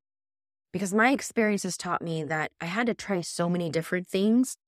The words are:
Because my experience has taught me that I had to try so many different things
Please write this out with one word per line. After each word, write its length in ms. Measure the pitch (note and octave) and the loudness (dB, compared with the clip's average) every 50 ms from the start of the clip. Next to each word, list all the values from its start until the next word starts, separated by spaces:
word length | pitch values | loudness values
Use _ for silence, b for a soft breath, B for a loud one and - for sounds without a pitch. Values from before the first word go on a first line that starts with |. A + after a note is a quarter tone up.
| _ _ _ _ _ _ _ _ _ _ _ _ _ _ - | _ _ _ _ _ _ _ _ _ _ _ _ _ _ -6
Because 220 | F3 G3+ F#3 F#3+ | -4 -2 0 2
my 160 | A3 A#3 B3+ | 4 4 4
experience 540 | C#4+ - - - - A3+ A3 G#3+ G#3 F#3+ - | 4 2 0 -2 0 2 2 2 2 0 -2
has 120 | F#3 E3+ | -4 -6
taught 260 | - - F3+ F3 - - | -6 -4 -4 -4 -2 -2
me 220 | E3+ E3 D#3+ D#3 | -4 -4 -4 -2
that 280 | C#3 D#3+ D#3 D3+ - - - | -2 -2 -2 -2 -4 -6 -8
I 60 | E3+ | -8
had 200 | E3+ F3+ A3 B3 | -4 -2 0 0
to 80 | A#3 G3+ | 0 -2
try 260 | - - - G3+ F3 | -2 -4 -2 -2 -2
so 280 | E3 - - - F3 F3 | -2 -4 -2 -2 0 0
many 200 | F3 F3 F3 E3 | 0 0 -2 -2
different 380 | D#3 D#3+ D#3+ - F#3 F3+ F#3 | -2 -2 -2 -2 -4 -4 -4
things 500 | - - F#3+ G3 G#3+ A3+ B3 C4 - - - _ | -2 0 2 4 4 6 4 4 2 -2 -8 _